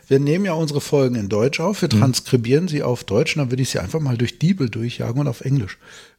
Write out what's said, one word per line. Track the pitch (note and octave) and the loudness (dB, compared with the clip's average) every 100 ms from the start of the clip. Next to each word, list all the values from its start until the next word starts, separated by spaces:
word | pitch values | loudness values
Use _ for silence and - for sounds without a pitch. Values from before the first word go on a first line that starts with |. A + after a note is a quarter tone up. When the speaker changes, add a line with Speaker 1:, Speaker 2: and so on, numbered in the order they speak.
| - | 0
Speaker 1:
wir | C3+ | 2
nehmen | C#3+ E3 | 2 0
ja | G3 | 0
unsere | D#3+ E3 C#3+ | -2 -2 -2
Folgen | - D3 C3 | 0 2 2
in | A#2+ G2+ | 0 -2
Deutsch | G#2 A#2+ D#3 | 0 0 0
auf, | E3 G#3 | -2 -2
wir | F#3 | 2
Speaker 2:
Mhm. | A2 | 4
Speaker 1:
transkribieren | B2+ A#2+ - C3 A2+ C#3 F3+ | 4 2 0 0 4 2 2
sie | D3 | -2
auf | C3 A#2+ | -2 -4
Deutsch | - G2 D3+ - | -2 0 0 -2
und | |
dann | C3+ | -2
würde | B2+ | -2
ich | C3 | -2
sie | - | -2
einfach | F#2 D#3+ | -4 -4
mal | D3 A#2 | -2 0
durch | A#2+ - | -2 0
Diebel | D#3 F#3+ B2+ | 0 2 0
durchjagen | A2+ A#2+ - A#2 A#2+ | -2 -6 -6 -4 -2
und | C#3 | -2
auf | A#2 | -4
Englisch | - C#3 G#2 - - - - | -2 0 -2 -8 -20 -20 -20